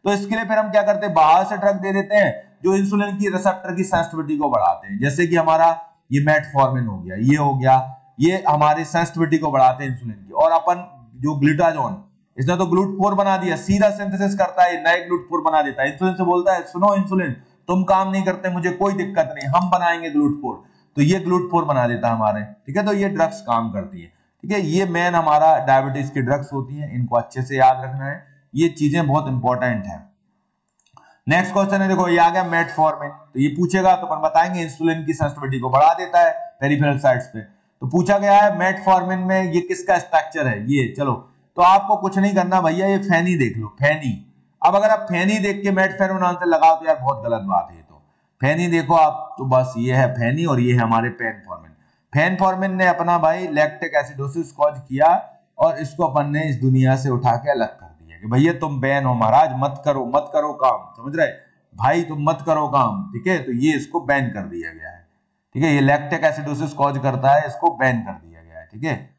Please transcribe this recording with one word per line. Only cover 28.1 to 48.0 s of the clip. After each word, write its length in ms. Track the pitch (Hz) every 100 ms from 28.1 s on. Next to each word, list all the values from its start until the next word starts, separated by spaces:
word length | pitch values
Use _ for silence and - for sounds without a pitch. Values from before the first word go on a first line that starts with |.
| 160 - _ _
ये 160 | 135 165
चीजें 380 | 156 147 165 151
बहुत 200 | 143 139
important 580 | 127 123 123 127 110 95
हैं। 140 | - - _ _ _ _ _ _ _ _ - _ _ -
Next 260 | 165 196
question 280 | 196 196 196
है, 60 | 190
देखो 200 | 185 180
ये 100 | 170
आ 100 | 170
गया 140 | 185 180
metformin, 640 | 165 165 - 156 151 143
तो 300 | - _ 131
ये 80 | 143
पूछेगा 460 | 143 175 190 190 185
तो 120 | 175
अपन 140 | 156
बताएंगे 400 | 156 165 180 180
insulin 440 | 165 139 160 165 151
की 80 |
सेंसिटिविटी 460 | 156 147 143 135 135
को 100 | 127
बढ़ा 240 | 135 160 170
देता 240 | 175 175
है 120 | 165 - - _
peripheral 360 | 139 147 147 135
sites 280 | 135 123 -
पे। 140 | 110
तो 460 | 101 _ _ _ 131
पूछा 280 | 165 180 202
गया 180 | 202 202
है 200 | 208 175
metformin 600 | 185 - - 185 180 185
में 200 | 185 190
ये 180 | 180 170
किसका 360 | 175 180 - 180
structure 480 | - 160 - 160 135
है, 120 | 104 110
ये 260 | 139 117 98
चलो, 160 | 143 - - _ _ -
तो 40 |
आपको 320 | 180 196 196 180
कुछ 200 | 190 190
नहीं 160 | 202 196
करना 260 | 180 185
भैया, 260 | 165 175 190
ये 100 | 196
फैनी 360 | 196 170 180 170
देख 200 | 117 113
लो, 100 | 107 -
फैनी। 340 | 139 156 139 98 - _ _ _
अब 140 | - 202
अगर 140 | 214
आप 160 | 214 214
फैनी 280 | 175 190 208
देख 220 | 202 202
के 80 | 202
मेटफॉर्मिन 500 | 190 190 - 190 185
आंसर 220 | 180 175 175
लगाओ 280 | 160 160 160
तो 100 | 160
यार 100 | 151
बहुत 260 | 131 135
गलत 180 | 117 113 98
बात 220 | 90 -
है। 100 | 82
तो 200 | _ 76